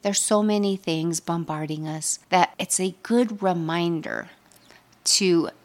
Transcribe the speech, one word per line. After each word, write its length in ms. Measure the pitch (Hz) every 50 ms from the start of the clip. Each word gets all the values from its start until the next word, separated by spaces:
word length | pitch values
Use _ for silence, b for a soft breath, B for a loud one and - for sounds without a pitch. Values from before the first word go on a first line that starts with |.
| -
There's 200 | 208 202 - -
so 220 | - 220 208 208
many 320 | 214 208 208 202 202 196
things 420 | 190 - - 165 160 160 170 165 160
bombarding 680 | - - 170 170 165 - 156 151 156 147 156 151 156 156
us 320 | 156 156 156 - - - _ _
that 260 | 180 180 180 - -
it's 220 | _ 196 - - -
a 160 | 185 190 180 _ _
good 400 | - 226 240 247 220 208 202 196
reminder 880 | 190 180 170 165 160 165 170 170 170 170 160 - - 55 57 - - - _ _ _ b b b b b b b b b _ _
to 460 | - - - 202 185 175 170 151 - - _ _